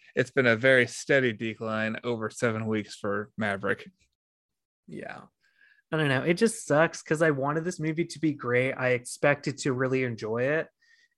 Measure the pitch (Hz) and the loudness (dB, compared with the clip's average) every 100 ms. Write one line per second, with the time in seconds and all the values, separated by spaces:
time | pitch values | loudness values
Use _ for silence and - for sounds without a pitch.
0 | _ - 127 139 123 113 135 131 120 - | _ -2 0 2 4 4 6 6 4 -2
1 | - 139 127 104 113 107 113 110 110 110 | 2 2 2 -2 -6 -6 -6 -4 -4 -4
2 | 123 113 107 - 120 110 110 110 104 - | -4 -4 -6 -2 -2 0 -2 -4 -4 -8
3 | 104 101 107 - 107 98 98 98 - _ | -4 -4 -6 -4 -4 -2 -2 -4 -8 _
4 | _ _ _ _ _ _ _ _ - - | _ _ _ _ _ _ _ _ -16 -14
5 | - - - _ _ _ _ _ - 160 | -12 -14 -18 _ _ _ _ _ -6 0
6 | 147 131 139 180 220 - - 151 165 - | 2 2 2 2 2 0 0 4 4 0
7 | - 160 160 139 139 156 165 175 156 156 | -4 2 2 2 -2 -2 -4 -4 -4 -2
8 | 170 147 160 135 123 123 131 135 127 123 | -4 -2 -2 -2 0 0 0 0 0 0
9 | 123 - 143 139 - - 151 127 131 131 | -2 0 2 2 -2 -4 -2 0 0 0
10 | 127 110 107 117 131 156 - _ _ _ | -2 -4 -4 -2 0 -2 -4 _ _ _
11 | _ | _